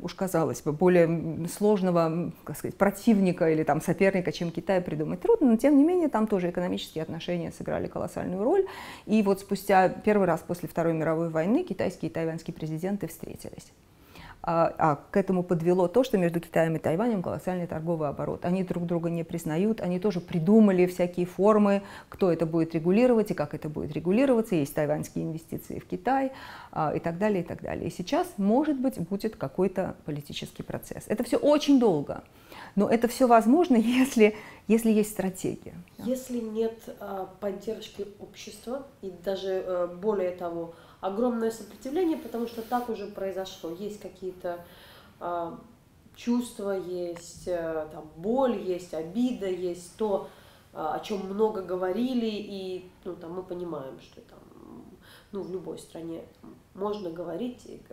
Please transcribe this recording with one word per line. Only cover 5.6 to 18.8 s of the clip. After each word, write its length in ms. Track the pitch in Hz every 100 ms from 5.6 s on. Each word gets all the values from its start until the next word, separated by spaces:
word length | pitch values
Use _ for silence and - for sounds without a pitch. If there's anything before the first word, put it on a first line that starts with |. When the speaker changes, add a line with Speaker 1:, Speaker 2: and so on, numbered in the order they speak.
| 269 285
Speaker 1:
не 80 |
менее 240 | 294 359 311
там 180 | 220 214
тоже 220 | 208 175
экономические 540 | 180 180 190 - -
отношения 500 | 160 165 165 175 160
сыграли 360 | 160 - 156 175
колоссальную 540 | - - - - 180
роль. 240 | 220 392 381 - - - -
И 140 | 214
вот 180 | 196 196
спустя 480 | - 196 - 190 185
первый 360 | - - 208 185
раз 140 | 165 -
после 220 | 175 156
Второй 260 | - 165
мировой 340 | 160 156 160 170
войны 340 | 160 165 262
китайские 480 | 359 185 185 175 160
и 40 |
тайваньские 400 | 165 165 165 -
президенты 520 | 165 156 156 180 202 160
встретились. 680 | - - - - - - _ _ _ - - - -
А, 320 | - 165 165 -
а 180 | 160 147 -
к 80 | 202
этому 240 | 190 185
подвело 440 | 180 175 165 180 180
то, 160 | 208
что 140 | 269 202
между 240 | 170 170
Китаем 340 | - - 165
и 40 | 160
Тайванем 440 | - 160 240 214
колоссальный 440 | 175 - - 185 170
торговый 420 | 160 160 170 147
оборот. 380 | 135 147 156 -
Они 180 | 180
друг 220 | 180 -